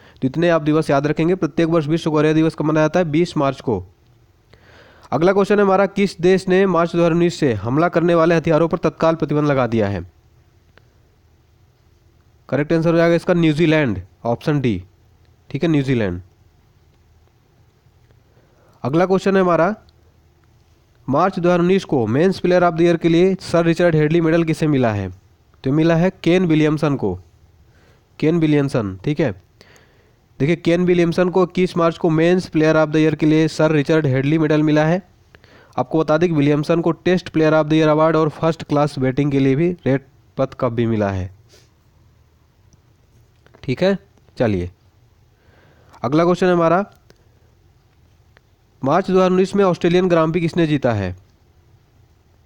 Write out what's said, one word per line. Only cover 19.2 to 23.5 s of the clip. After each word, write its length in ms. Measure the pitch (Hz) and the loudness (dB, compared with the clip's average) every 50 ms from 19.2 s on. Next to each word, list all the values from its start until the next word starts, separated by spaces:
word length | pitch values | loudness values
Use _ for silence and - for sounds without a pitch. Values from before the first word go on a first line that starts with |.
| - 202 190 | 0 0 0
है 60 | 190 | 2
हमारा, 320 | 185 180 170 156 160 196 220 - - _ _ _ _ _ _ _ _ _ _ _ _ _ _ _ _ _ _ _ _ _ _ _ _ | 2 2 2 2 2 0 -2 -6 -12 _ _ _ _ _ _ _ _ _ _ _ _ _ _ _ _ _ _ _ _ _ _ _ _
मार्च 320 | - 131 151 180 202 196 185 | -4 -2 0 0 0 -2 -2
दो 20 | |
हज़ार 180 | 170 175 180 165 | 0 0 2 2
उन्नीस 260 | 175 180 196 190 - | 2 2 0 0 0
को 200 | - 160 131 113 | -2 -2 -2 0
मेंस 320 | 107 117 139 175 196 180 - | 0 0 0 0 0 0 -2
प्लेयर 240 | - 175 180 180 175 | 0 0 2 2 2
of 80 | 175 | 2
the 100 | 165 160 | 2 2
year 180 | 175 170 170 165 | 2 2 2 2
के 80 | - 170 | 0 0
लिए 260 | 165 170 180 190 185 - | 2 2 2 2 0 -2
सर 240 | - - | -4 -2